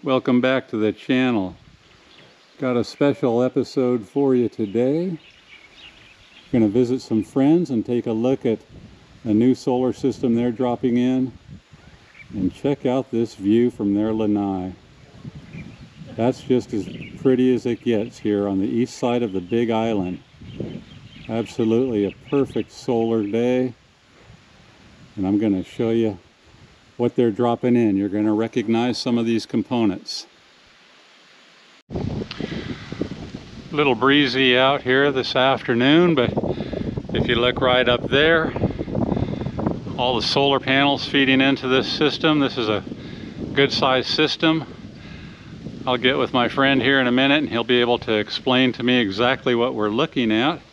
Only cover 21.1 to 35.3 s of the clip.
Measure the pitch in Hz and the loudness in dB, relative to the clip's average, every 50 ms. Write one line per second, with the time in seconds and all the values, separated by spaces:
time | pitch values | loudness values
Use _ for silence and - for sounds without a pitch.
21.1 | - - - - 113 113 107 - - - 117 110 113 117 131 131 113 104 101 95 | -20 -18 -10 -6 -4 -4 -4 -4 -4 -2 0 2 2 2 2 0 0 0 -2 -2
22.1 | - - - - - 139 135 - - 117 104 - - - - - 123 113 113 113 | -4 -10 -8 -2 0 0 0 0 -2 -6 -6 -6 -12 -10 -4 -2 0 0 0 0
23.1 | 113 113 104 101 104 113 120 123 127 127 127 127 117 _ _ _ _ _ _ _ | 0 0 0 0 -2 0 0 0 0 0 -2 -4 -6 _ _ _ _ _ _ _
24.1 | - - - - - - _ _ - - - - - - - - - - - - | -20 -20 -20 -20 -20 -20 _ _ -20 -20 -20 -20 -20 -20 -20 -20 -20 -20 -20 -16
25.1 | - 104 95 95 101 101 113 107 98 95 85 - - - 120 113 113 117 113 110 | -8 -4 -2 0 0 2 2 2 0 0 -2 -6 -6 -4 -2 0 2 2 0 0
26.1 | 98 90 _ _ _ _ _ - - - - - - _ _ _ _ - 120 120 | -2 -6 _ _ _ _ _ -20 -20 -20 -20 -20 -20 _ _ _ _ -2 -2 0
27.1 | - - 123 117 101 104 120 120 117 - - 123 120 120 117 107 98 98 101 98 | 2 2 2 2 2 2 0 0 0 0 2 2 4 4 4 4 2 2 0 0
28.1 | 92 104 104 107 107 107 113 113 - 127 104 110 113 113 120 123 117 - - 131 | 0 0 0 0 2 0 -2 -2 -2 -4 0 0 0 0 0 0 -2 -2 -2 -2
29.1 | 120 117 113 113 117 110 - - - 117 98 - 127 117 113 101 90 - - - | 0 0 0 0 -2 -2 -2 -2 -4 -4 -2 -2 0 0 0 0 0 -2 -8 -10
30.1 | - - - - _ _ _ _ _ _ _ _ _ _ - _ - - - _ | -12 -12 -12 -16 _ _ _ _ _ _ _ _ _ _ -20 _ -20 -20 -20 _
31.1 | - _ _ _ - - - - - - - - - - _ _ - - - - | -20 _ _ _ -20 -20 -20 -20 -20 -20 -20 -20 -20 -20 _ _ -8 -6 -6 -6
32.1 | - - - - - - - - - - - - - - - - - - - - | -6 -6 -8 -10 -8 -10 -8 -8 -8 -10 -8 -10 -12 -12 -12 -14 -8 -8 -8 -8
33.1 | - - - - - - - - - - - - - 147 151 139 123 110 123 135 | -8 -12 -14 -14 -14 -16 -18 -16 -18 -18 -14 -6 -2 2 2 2 2 4 4 4
34.1 | 139 147 147 127 120 131 135 127 123 127 131 131 143 143 - 127 127 135 139 143 | 6 4 4 2 2 2 4 4 6 6 4 4 2 2 0 2 2 4 4 2
35.1 | 135 131 117 - | 2 0 -4 0